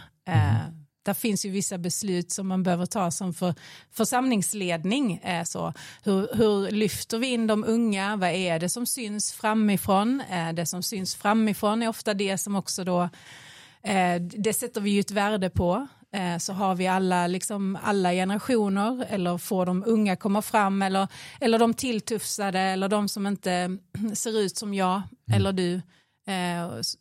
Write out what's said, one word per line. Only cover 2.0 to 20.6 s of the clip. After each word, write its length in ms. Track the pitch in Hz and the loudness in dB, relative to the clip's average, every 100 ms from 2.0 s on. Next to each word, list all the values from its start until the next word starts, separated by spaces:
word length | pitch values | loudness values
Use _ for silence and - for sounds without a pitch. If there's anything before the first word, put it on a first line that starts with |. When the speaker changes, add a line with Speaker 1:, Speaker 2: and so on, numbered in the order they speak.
| 196 180 175 | -2 -2 -2
Speaker 1:
som 160 | - 190 | -4 -2
man 160 | 185 | 0
behöver 220 | 185 175 180 | 2 2 0
ta 260 | 220 175 | 0 -2
som 220 | - 185 | -2 -4
för, 200 | 160 180 - - - - | -2 -2 -2 -8 -20 -14
församlingsledning. 1300 | - - 247 262 220 - 208 180 165 175 262 254 165 | -2 0 2 2 2 0 -2 -2 -2 0 0 0 -2
Eh, 200 | 190 170 | -4 -4
så. 300 | 170 170 170 - - - | -4 -4 -6 -6 -14 -6
Hur, 240 | 214 190 208 220 | 0 2 2 4
hur 360 | 220 202 196 | 4 4 0
lyfter 460 | 214 214 - - 226 | 0 0 -2 -4 -2
vi 100 | 262 | 0
in 200 | 240 220 | 0 2
de 160 | 214 226 | 2 2
unga? 480 | 226 226 196 196 214 | 2 2 0 0 0
Vad 140 | 185 | 0
är 300 | 180 180 160 | 2 0 0
det 100 | 175 | 0
som 160 | 240 240 | -2 -4
syns 460 | - 214 208 - | -4 -4 -4 -6
framifrån? 880 | - 214 220 208 190 - 190 220 277 - | -2 0 4 4 2 4 2 2 0 -2
Eh, 220 | 180 165 | -4 -2
det 120 | 165 160 | -2 -4
som 180 | 180 | -4
syns 320 | 175 202 180 - | -6 -6 -6 -2
framifrån 680 | 202 220 214 196 208 220 | 2 4 2 2 0 0
är 40 | 226 | 0
ofta 260 | - - | -2 -2
det 240 | 202 202 190 | 0 0 -2
som 180 | 202 196 | -2 -4
också 280 | - - | -4 -4
då, 180 | 180 180 175 - - - - - - - | 0 2 0 -4 -18 -20 -20 -20 -20 -12
eh, 380 | 208 196 180 175 | 0 2 4 2
det 320 | 175 208 214 | -2 -2 -2
sätter 280 | - 254 220 | -2 -4 -2
vi 80 | 202 | 2
ju 100 | 202 | 2
ett 120 | 196 | 2
värde 380 | 202 202 214 185 | 0 0 0 0
på. 380 | - 175 202 277 - _ | 0 2 0 -2 -12 _
Eh, 240 | 196 180 170 | -4 -2 -2
så 160 | - | -4
har 220 | 190 196 185 | -2 0 2
vi 120 | 185 | 2
alla, 400 | 185 185 180 175 | 2 2 2 2
liksom, 500 | 185 - 202 196 196 | 0 -4 -4 -2 -2
alla 280 | 214 202 180 | 0 2 2
generationer, 960 | 180 185 208 - 240 202 196 214 254 240 | 2 0 -2 0 2 2 2 0 -2 -4
eller 280 | 202 180 175 | -2 0 -2
får 280 | - 190 180 | -2 0 2
de 180 | 180 208 | 0 2
unga 280 | 226 208 180 | 2 2 0
komma 260 | 196 202 | 0 0
fram, 400 | - 220 | 2 2